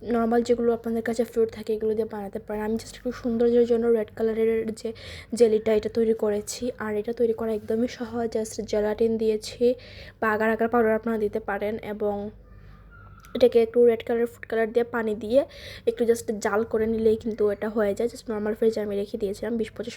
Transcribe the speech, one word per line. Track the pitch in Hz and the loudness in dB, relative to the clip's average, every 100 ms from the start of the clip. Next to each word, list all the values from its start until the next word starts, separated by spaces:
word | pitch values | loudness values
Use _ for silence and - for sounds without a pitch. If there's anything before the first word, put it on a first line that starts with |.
| - | -2
নরমাল | 202 226 240 | 0 2 2
যেগুলো | 233 240 233 | 2 2 2
আপনাদের | 226 233 226 | 0 -2 -2
কাছে | 226 226 | -2 -2
ফ্রুট | 233 233 226 | 0 0 0
থাকে, | 214 214 | -2 -6
এগুলো | 214 220 | -2 0
দিয়ে | 214 220 | 0 -2
বানাতে | 208 202 208 | -6 -8 -10
পারেন। | - 214 | -6 -4
আমি | 214 226 | -2 -4
just | - - | -4 -10
একটু | 247 | -8
সৌন্দর্যের | 240 254 226 240 240 240 | -6 -2 2 4 4 4
জন্য | 233 233 | 4 4
রেড | 226 208 - | 2 0 -2
কালারের | 226 220 226 226 220 214 | -2 0 0 0 -2 -6
যে | 226 226 - - - 220 | -8 -10 -14 -16 -8 4
জেলিটা, | 233 214 220 | 6 6 4
এটা | 214 214 | 2 2
তৈরি | 233 220 | 0 2
করেছি। | 220 214 208 208 - 247 - | 2 2 0 -4 -6 -6 -6
আর | 214 208 | -4 -4
এটা | 208 | -4
তৈরি | 233 233 | 0 0
করা | 220 226 | 0 -2
একদমই | 214 214 226 247 | -4 -2 -2 -2
সহজ, | - 233 233 233 | -4 -8 -4 -2
just | 226 220 - 208 | -2 -4 -6 -4
জেলাটিন | 214 208 208 226 220 | 0 0 2 0 2
দিয়েছি | 220 214 - - 240 254 - - - - | 0 -2 -4 0 0 0 -4 -18 -18 -4
বা | 220 | 0
আগার | 214 220 | 2 2
আগার | 226 226 | 2 2
পাউডার | 240 220 | 2 2
আপনারা | 220 226 226 | 2 0 -2
দিতে | 208 214 | -2 -4
পারেন। | 214 202 208 220 | -4 -4 -4 -6
এবং | - 214 208 202 208 - - - - - - - - - - | -8 -4 -2 -2 -6 -14 -20 -20 -20 -20 -20 -20 -20 -20 -10
এটাকে | 247 247 233 | 4 4 6
একটু | 226 240 240 | 4 6 6
রেড | 226 | 6
কালার, | - 233 233 | 0 -2 -2
ফুড | - - | -4 -4
কালার | 226 226 | -2 0
দিয়ে, | 233 233 247 | 0 0 -2
পানি | 220 208 | -2 -4
দিয়ে | 214 254 311 - - - - | 2 2 2 -2 -18 -6 -4
একটু | - 233 | 0 2
just | 233 - 208 | 0 -2 -4
জাল | 214 202 | -2 0
করে | 226 226 220 | 0 0 0
নিলেই | 226 220 220 | 2 2 2
কিন্তু | 226 214 208 | 0 0 0
এটা | 202 214 | 0 -2
হয়ে | 220 202 202 | 0 0 0
যায়। | 233 | -4
Just | 254 - | -6 -8
নরমাল | 214 208 | -4 -4
ফ্রিজে | 220 226 220 | 0 2 2
আমি | 208 202 | -2 -4
রেখে | 202 - | -4 -4
দিয়েছিলাম | 196 202 214 233 | -4 -4 -4 -4
বিশ | 220 | -4
পঁচিশ | - 233 | -8 -12